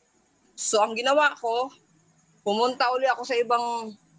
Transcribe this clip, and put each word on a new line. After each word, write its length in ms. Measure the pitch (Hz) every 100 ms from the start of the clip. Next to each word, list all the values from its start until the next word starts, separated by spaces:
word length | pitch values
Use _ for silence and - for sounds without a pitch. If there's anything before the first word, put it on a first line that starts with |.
| _ _ _ _ _ -
So, 260 | - 214
ang 120 | 226
ginawa 400 | 220 247 285 294 -
ko, 360 | 233 233 269 - _ _ _ _ _ _ 202
pumunta 400 | 208 247 254 247
uli 160 | 254 262
ako 120 | 240 247
sa 100 | 240
ibang, 580 | 226 240 240 233 220 202 _